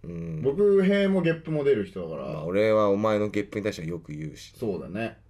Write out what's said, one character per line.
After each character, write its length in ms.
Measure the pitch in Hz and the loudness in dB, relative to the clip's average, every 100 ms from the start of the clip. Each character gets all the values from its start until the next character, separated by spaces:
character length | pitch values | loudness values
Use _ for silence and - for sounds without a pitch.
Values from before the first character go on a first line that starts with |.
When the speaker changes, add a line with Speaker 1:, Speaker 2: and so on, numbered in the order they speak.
Speaker 1:
う 20 | 85 | -10
ん。 340 | 85 85 80 | -10 -8 -4
Speaker 2:
僕、 400 | 127 160 208 196 | -2 2 4 6
屁 260 | 190 202 196 | 4 4 4
も 140 | 190 | 2
ゲ 100 | 165 | 2
ッ 100 | 160 | 0
プ 80 | 160 | -2
も 140 | 151 | 0
出 100 | 139 | 2
る 100 | 120 | 2
人 240 | 92 92 82 | 0 -6 -8
だ 80 | 73 | -8
か 60 | |
ら。 60 | 67 | -8
Speaker 1:
ま 100 | 76 | -6
あ、 40 | |
俺 280 | 78 95 110 | -2 2 4
は 180 | 107 104 | 4 4
お 60 | 98 | 4
前 220 | 110 107 | 2 2
の 100 | 104 | 0
ゲ 120 | 104 | -2
ッ 100 | 101 | -4
プ 80 | 110 | -4
に 60 | |
対 80 | 101 | -4
し 40 | 98 | -4
て 60 | |
は 60 | 80 | -8
よ 100 | 85 | -8
く 140 | 80 | -10
言 180 | 76 78 | -10 -10
う 40 | - | -12
し。 180 | - - | -20 -8
Speaker 2:
そ 220 | 113 92 | -6 -6
う 20 | |
だ 80 | - | -8
ね。 300 | 98 113 - | -8 -8 -10